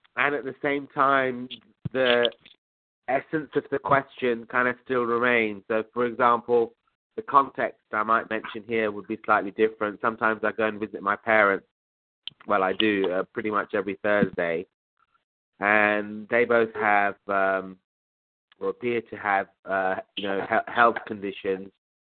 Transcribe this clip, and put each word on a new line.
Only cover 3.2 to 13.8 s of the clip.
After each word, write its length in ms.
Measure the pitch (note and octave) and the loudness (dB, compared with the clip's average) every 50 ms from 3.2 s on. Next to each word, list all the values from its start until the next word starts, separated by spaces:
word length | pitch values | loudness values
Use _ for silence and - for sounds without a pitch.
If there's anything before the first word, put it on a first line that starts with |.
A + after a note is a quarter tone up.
| - - - D#3+ D3 - - | -2 -2 -6 -6 -4 -2 -4
of 100 | C#3+ - - | -4 -2 -2
the 80 | C#3+ C3+ | -4 -4
question 680 | - - C#3 C#3 C3+ - - - C3+ B2 A#2 A#2 A#2 | 0 2 2 2 0 -2 -8 -4 -2 -2 -2 -2 -4
kind 220 | - - B2 B2+ B2 | -4 -2 0 0 0
of 80 | B2 - _ | -2 -4 _
still 180 | - C3 B2 A#2+ | -4 -2 -2 0
remains. 600 | A#2 A#2+ A#2 B2 B2 B2 A#2 A2+ G#2+ G#2 G2 - - | 0 0 2 2 2 2 2 2 0 -2 -6 -6 -4
So, 160 | A2+ A2 A2 - - | -2 -2 -2 -4 -4
for 120 | A#2 B2 | -2 -2
example, 680 | A#2+ A2+ A2+ B2+ A#2+ A#2+ A#2 A2+ - A#2+ A#2+ A#2 A2+ - _ _ _ _ _ _ _ _ | -2 0 2 4 4 4 2 2 2 2 2 2 0 -4 _ _ _ _ _ _ _ _
the 60 | - A2 | -14 -4
context 580 | - - C#3 C3+ B2+ - - A#2+ - - _ _ _ - | 2 2 2 2 2 -2 -4 -4 -4 -4 _ _ _ -2
I 100 | A2 G#2+ | -2 0
might 280 | A2 A2+ A2+ - - | 2 2 0 0 -2
mention 340 | A2 A2 G#2+ - - A2+ G2 | -6 -6 -6 -8 -12 -12 -8
here 240 | A2 A#2 A2+ A2 G#2+ | -4 -2 0 0 -2
would 160 | G#2 G#2 F#2 | -2 -4 -8
be 120 | - A2 - - | -8 -8 -6 0
slightly 260 | - G#2+ G#2 F#2 G2 | 2 2 2 2 0
different. 500 | F#2+ - A2 A2 A2 - G#2+ G#2 G2 - | 0 2 2 2 2 0 -4 -4 -4 -2
Sometimes 400 | - A#2 A2+ A2+ A#2 A2 A2 G#2+ - | -2 -2 -2 0 0 0 0 0 -2
I 100 | G#2+ G#2 | -4 -2
go 140 | - A2 | 0 -2
and 140 | A2 G#2+ G2+ | -2 -2 -4
visit 220 | G#2+ G2+ - - F#2 | -8 -8 -8 -6 -2
my 140 | G2 G2+ | -2 -2
parents. 500 | - - A2+ A2 G#2+ G#2 G2+ G2 F2+ - _ _ _ _ _ _ _ _ _ _ _ - - - _ - | -2 0 2 4 4 6 4 2 0 -2 _ _ _ _ _ _ _ _ _ _ _ -20 -20 -20 _ -6
Well, 160 | - G#2 G2 F#2+ | -2 0 0 2
I 100 | F#2 F#2+ | 0 0
do, 380 | F#2+ A2 G#2+ G#2 G2 F#2+ F2+ F2+ | 0 0 2 2 2 0 0 0
uh, 100 | F#2 F#2+ - - | -2 -4 -6 -6
pretty 160 | B2 G#2+ G#2+ | -8 -6 -4
much 240 | G#2 G2+ F#2 - - | -2 -2 -4 -2 -4
every 240 | G#2 | -4